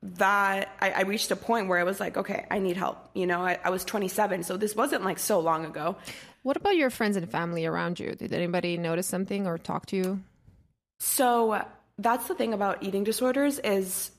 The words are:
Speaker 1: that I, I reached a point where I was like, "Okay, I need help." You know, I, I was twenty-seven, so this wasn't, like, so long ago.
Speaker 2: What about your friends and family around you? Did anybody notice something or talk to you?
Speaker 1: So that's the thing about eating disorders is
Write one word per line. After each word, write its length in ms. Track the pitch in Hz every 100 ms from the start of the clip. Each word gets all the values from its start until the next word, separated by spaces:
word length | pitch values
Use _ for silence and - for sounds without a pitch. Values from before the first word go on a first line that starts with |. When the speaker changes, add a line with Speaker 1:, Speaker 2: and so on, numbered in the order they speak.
Speaker 1:
that 640 | 196 180 190 202 196 196 190 -
I, 100 | 190
I 100 | -
reached 280 | 190 208 -
a 60 | 185
point 320 | - 233 190
where 100 | 175
I 60 |
was 160 | 175 196
like, 160 | 185 185
"Okay, 300 | 196 202 -
I 80 | 214
need 180 | 190 180
help." 220 | 180 - -
You 120 | - 180
know, 140 | 175
I, 140 | 180 175
I 80 | -
was 140 | 185
twenty-seven, 580 | - - 190 - 208 180
so 120 | 170 185
this 180 | 208
wasn't, 300 | 214 277 285
like, 140 | 190 175
so 220 | - 208
long 240 | 165 160
ago. 320 | 160 156 156 196 - - - -
Speaker 2:
What 140 | 254 285
about 200 | 403 381
your 140 | 269
friends 260 | - 214 196
and 140 | 170
family 360 | - 170 170 165
around 340 | 165 170 180
you? 140 | -
Did 180 | - -
anybody 460 | - 175 175 175 175
notice 280 | 170 165 185
something 400 | 180 190 202 196
or 120 | 170
talk 280 | - 180 -
to 100 | 196
you? 240 | 185 190 190 _ - - _ _ _ _
Speaker 1:
So 680 | - - 254 240 226 208 - - _ -
that's 300 | 220 247 -
the 60 |
thing 200 | 370 226
about 280 | 214 202 -
eating 220 | 190 190
disorders 540 | 208 220 254 254 285 285
is 520 | 214 196 190 - -